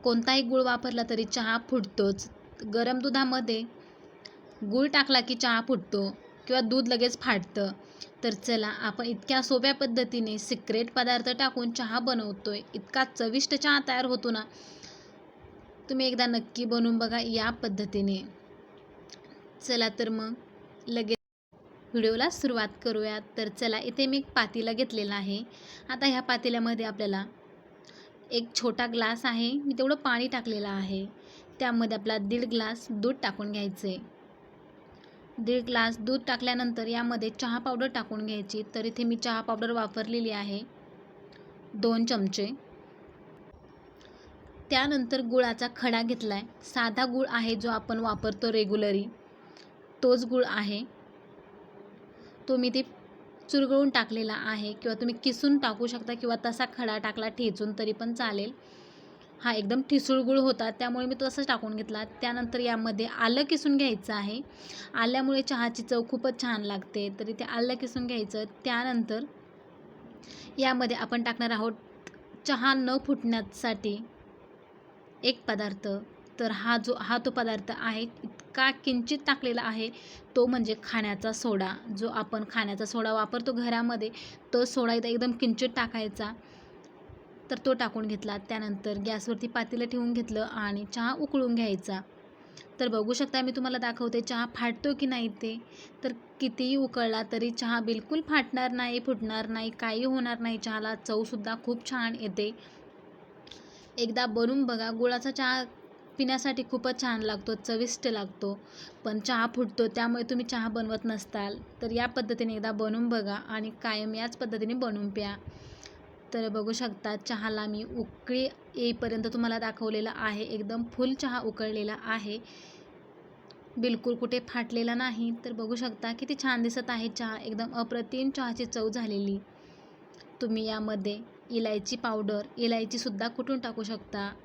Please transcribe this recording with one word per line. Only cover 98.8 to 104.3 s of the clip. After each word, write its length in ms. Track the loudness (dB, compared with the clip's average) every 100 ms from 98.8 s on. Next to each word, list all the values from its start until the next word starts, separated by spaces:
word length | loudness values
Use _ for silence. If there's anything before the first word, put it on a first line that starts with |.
| 0 0
फुटणार 460 | 0 -2 0 -2 -2
नाही, 240 | -2 -4
काही 340 | -4 -2 0
होणार 340 | 0 2 0 -2
नाही. 200 | -2 -2
चहाला 360 | -4 -4 -4
चवसुद्धा 600 | -6 -2 -2 0 -4 -4 -4
खूप 260 | -2 -4 -4
छान 240 | -2 -2 -2
येते. 300 | -4 -2 -2 -4 -18 -20 -20 -20 -20 -20 -20 -20 -20 -20 -20 -20 -14 -2
एकदा 280 | 0 2
बनवून 380 | 0